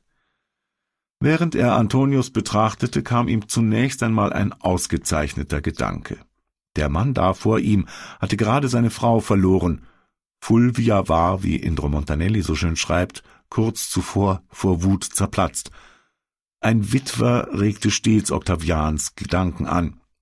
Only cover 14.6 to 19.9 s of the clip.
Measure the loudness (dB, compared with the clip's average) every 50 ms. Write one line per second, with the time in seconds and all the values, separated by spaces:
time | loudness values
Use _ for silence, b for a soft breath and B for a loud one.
14.6 | 0 2 2 2 2 2 2 0 -2 -4 -2 -2 -2 0 0 0 -2 -2 -2 -8
15.6 | -10 b b b b b b b b b b b b _ _ _ _ _ _ _
16.6 | 0 0 2 2 2 0 -2 -2 -2 -4 -2 0 2 2 2 0 -2 -4 -2 0
17.6 | 0 0 0 0 -2 -2 -2 0 2 4 4 4 2 0 -4 -2 -2 -2 -2 -2
18.6 | 0 0 0 0 0 0 0 -2 -4 -8 -8 -10 -6 -2 0 0 0 0 -2 -4
19.6 | -4 -2 0 0 -2 -2